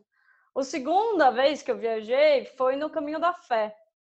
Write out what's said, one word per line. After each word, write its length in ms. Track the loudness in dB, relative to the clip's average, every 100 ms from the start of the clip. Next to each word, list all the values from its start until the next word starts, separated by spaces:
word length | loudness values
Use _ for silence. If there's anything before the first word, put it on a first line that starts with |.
| _ _ _ _ _ -6
A 60 |
segunda 680 | -4 -4 0 0 2 4 2
vez 320 | 4 0 0
que 80 | -6
eu 60 | -4
viajei 680 | -4 -4 -2 2 4 4 -2
foi 300 | -2 -2 -2
no 120 | -4
Caminho 320 | -6 -6 -2
da 140 | -2
Fé, 420 | -4 -4 -2 -2 -6 _ _